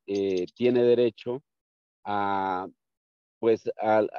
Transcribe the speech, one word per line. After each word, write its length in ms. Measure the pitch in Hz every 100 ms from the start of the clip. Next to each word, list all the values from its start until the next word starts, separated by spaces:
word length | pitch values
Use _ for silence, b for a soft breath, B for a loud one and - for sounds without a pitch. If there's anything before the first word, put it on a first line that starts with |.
| -
eh, 400 | 101 98 92 90
tiene 300 | - 123 123
derecho 580 | 120 120 120 - 123 131 - _ _ _ _ _
a, 640 | 101 101 101 98 95 92 92 - _ _ _ _ _ _
pues, 280 | 117 110 113 -
a, 240 | 110 107 104